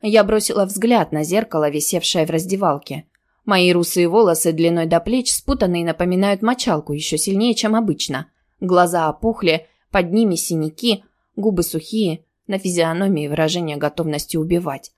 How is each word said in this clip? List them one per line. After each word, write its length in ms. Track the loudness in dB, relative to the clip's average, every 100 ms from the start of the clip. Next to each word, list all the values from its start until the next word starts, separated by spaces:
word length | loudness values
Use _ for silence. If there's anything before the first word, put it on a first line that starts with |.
Я 220 | 4 4
бросила 420 | 4 2 0 -2 -2
взгляд 460 | 0 2 2 2
на 120 | -2
зеркало, 460 | 0 -2 0 0 0
висевшее 560 | -2 -2 -4 -2 -2 0
в 40 |
раздевалке. 760 | -2 -2 -2 0 -2 -6 -14 -14 _ _ _ 0
Мои 260 | 2 4
русые 360 | 4 2 2 2
волосы 440 | 4 4 4 0
длиной 340 | 2 2 2 2
до 140 | 0
плеч 340 | 2 -2 -2
спутанные 500 | -4 -2 0 0 0
напоминают 580 | -2 -2 0 2 2 0
мочалку 520 | 0 -2 0 -2 -2
еще 240 | -6 -4 -4
сильнее, 380 | -2 0 0 0
чем 200 | 0 0
обычно. 540 | 0 -4 -4 -6 -8 _ _ _
Глаза 500 | 2 4 4 2 -2
опухли, 580 | -2 -4 -2 0 0 -2 _ _
под 200 | -2 0
ними 240 | 2 2 0
синяки, 680 | -2 -2 -4 -2 -2 -2 _ _ _ -4
губы 280 | -2 0
сухие, 640 | -2 -4 -6 -2 -2 -2 _ _ _
на 100 | -6
физиономии 680 | -4 0 0 0 0 0 -2
выражение 500 | 0 0 -2 -6 -4
готовности 600 | -4 -4 -4 -4 -4 -4
убивать. 540 | 0 -2 -2 -10 -12